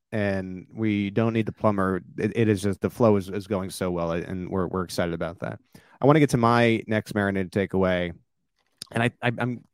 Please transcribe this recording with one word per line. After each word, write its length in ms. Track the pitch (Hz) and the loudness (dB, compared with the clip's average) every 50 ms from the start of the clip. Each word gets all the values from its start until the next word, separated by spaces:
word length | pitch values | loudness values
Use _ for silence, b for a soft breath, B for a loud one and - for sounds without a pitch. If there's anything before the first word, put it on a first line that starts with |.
| _ _ - | _ _ -4
and 540 | 107 101 101 98 95 92 92 92 92 - - - | -2 0 0 -2 -2 -4 -6 -10 -12 -14 -12 -8
we 380 | 110 110 107 104 101 101 98 | -4 -2 0 0 0 0 0
don't 220 | 101 117 113 117 113 | 0 0 0 2 2
need 140 | 113 107 | 0 0
the 60 | 98 - | -2 -2
plumber. 500 | - - 110 101 98 95 95 95 90 - - - - | -2 0 0 2 2 2 0 0 -2 -4 -8 -6 -4
It, 140 | 98 107 - | -4 -2 0
it 120 | 113 113 107 | 2 2 2
is 140 | 104 92 98 | 2 2 0
just, 180 | 101 95 - | -2 -2 -2
the 100 | - 95 | -4 -4
flow 260 | - - 123 110 104 | 0 4 4 4 4
is, 120 | 101 90 98 | 4 0 -4
is 160 | 92 104 95 | -8 -8 -6
going 240 | 98 107 92 95 92 | -4 -4 -4 -4 -6
so 200 | - - 98 90 | -6 -6 -4 -4
well, 220 | 90 85 85 82 85 | -2 -2 -2 -2 -2
and 380 | 90 82 - 92 92 90 - | -4 -6 -6 -8 -8 -6 -4
we're, 160 | 90 95 90 | -4 -4 -2
we're 180 | - - 92 90 | -2 -4 -4 -6
excited 300 | - - - 90 85 85 | -4 -4 -4 -2 -2 -2
about 260 | 82 85 82 82 - | -4 -6 -6 -8 -8
that. 180 | - - - - _ b b b b b b b | -10 -10 -10 -12 _ b b b b b b b
I 60 | b | b
wanna 140 | 135 147 160 | 6 6 6
get 100 | 147 135 | 6 4
to 60 | - | 4
my 480 | 120 117 117 120 120 117 117 113 110 - | 4 4 4 4 4 4 4 2 0 -2
next 280 | - 110 107 - - - | -2 -4 -4 -4 -2 -2
marinated 360 | 107 101 98 98 98 95 85 | 0 0 0 0 -2 -4 -4
takeaway, 640 | - 104 95 90 - 95 92 92 92 90 87 87 82 - _ _ _ _ _ _ _ _ _ _ _ - - - - | -2 -2 -2 -2 0 0 2 2 2 0 -2 -4 -6 -10 _ _ _ _ _ _ _ _ _ _ _ -20 -14 -8 -4
and 100 | 113 117 | -2 -2
I, 80 | 123 - _ - | -2 -2 _ -4
I, 100 | 123 117 - | -4 -2 -2
I'm, 260 | 120 123 120 - - _ | -4 -4 -6 -8 -12 _